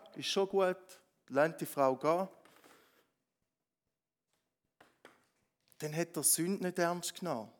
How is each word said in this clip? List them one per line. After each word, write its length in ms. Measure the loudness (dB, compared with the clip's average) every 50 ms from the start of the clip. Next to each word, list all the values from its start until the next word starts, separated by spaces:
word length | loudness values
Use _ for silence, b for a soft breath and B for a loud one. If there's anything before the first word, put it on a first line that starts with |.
| -6 -14 -14
ist 100 | -10 -6
schon 220 | -2 0 0 0 2
gut, 280 | 2 2 2 2 0 -2 -8 -16 -20 -20 _ _ _ _ _ -2
lasst 320 | 2 2 2 2 2 -4
die 60 | -8
Frau 280 | -6 0 2 2 2 2
gehen", 320 | 2 2 2 2 2 0 -4 -8 -14 b b b b b b b b b b b b b b b _ _ _ _ _ _ _ _ _ _ _ _ _ _ _ _ _ _ _ _ _ _ _ _ _ _ _ _ _ _ _ _ _ -20 _ _ _ -20 -20 -20 _ _ _ _ _ _ _ _ _ _ _ _ -12
dann 180 | -10 -6 -4
hat 200 | -4 -4 -4 -4
er 60 | 0 2
Sünde 420 | 2 2 2 2 0 -2 -2 -2
nicht 140 | -4 0 0
ernst 360 | 0 0 0 -2 -6 -8 -8
genommen 360 | -8 -6 -6 -4 -6 -6 -10 -14 _